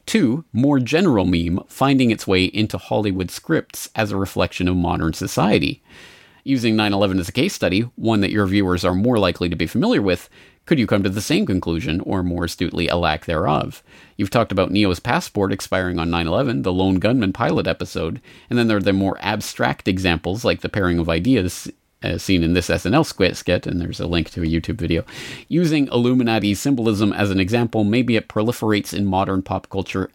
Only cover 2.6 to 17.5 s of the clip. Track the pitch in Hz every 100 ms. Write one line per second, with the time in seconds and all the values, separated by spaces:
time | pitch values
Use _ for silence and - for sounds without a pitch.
2.6 | 107 95 - 117 107 92 90 - - 156
3.6 | - - - - 107 101 95 - 90 -
4.6 | 90 90 85 87 82 80 92 - - 101
5.6 | 71 - _ - - - - _ - 135
6.6 | 113 110 107 101 101 95 87 - 185 -
7.6 | 92 92 120 - 113 107 95 101 95 101
8.6 | 92 90 90 90 117 113 95 85 90 82
9.6 | 82 - 208 214 98 90 - - - _
10.6 | - 151 107 104 98 101 - 165 185 92
11.6 | 85 82 123 82 - 95 90 87 87 -
12.6 | 87 - 85 87 85 76 - 80 107 147
13.6 | - - _ - - - 98 - 92 92
14.6 | 90 98 101 90 117 151 - 104 98 101
15.6 | - 95 92 85 85 85 82 98 135 135
16.6 | 92 90 95 92 104 127 98 - 131